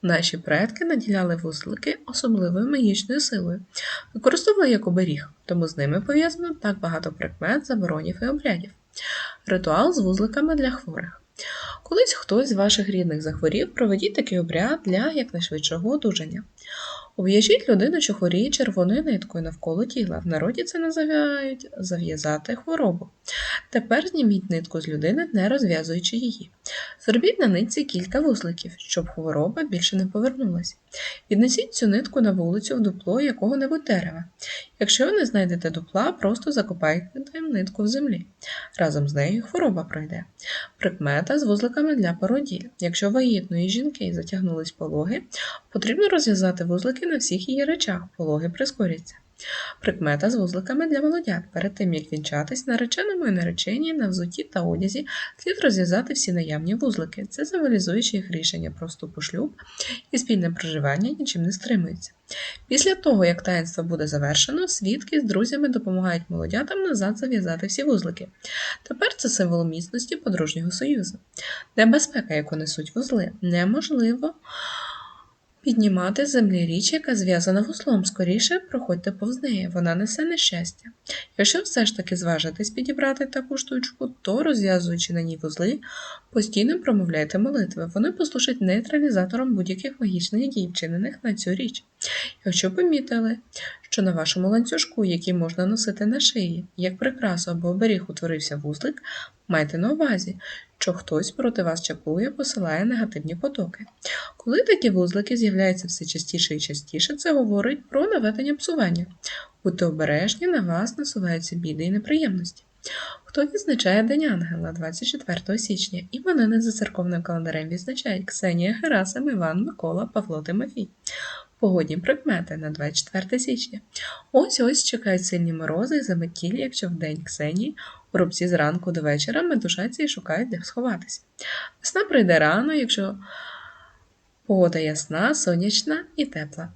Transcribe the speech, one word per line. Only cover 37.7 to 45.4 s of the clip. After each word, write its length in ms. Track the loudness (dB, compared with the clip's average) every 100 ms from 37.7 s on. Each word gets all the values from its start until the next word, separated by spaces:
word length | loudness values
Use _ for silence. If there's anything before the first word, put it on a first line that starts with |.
| -2
в 40 | 0
землі. 380 | 0 0 -2 -6 _ -12 -12 -12 -2
Разом 280 | 0 2 0
з 60 |
нею 300 | 0 0 0
хвороба 400 | -2 0 0 0
пройде. 400 | -4 -8 -8 -10 -12 _ -10 -10 -10 _
Прикмета 600 | -4 -2 -2 0 0 0
з 40 |
вузликами 520 | 2 2 0 0 0 2
для 180 | 0
породіль. 540 | 0 0 0 0 -8 -10 _
Якщо 300 | -4 0 0
вагітної 600 | 2 4 2 0 0 0
жінки 440 | 0 -2 -2 -4
затягнулись 580 | -4 -4 -2 0 -2 -6
пологи, 500 | -8 -4 -2 -2 -2 -6 -10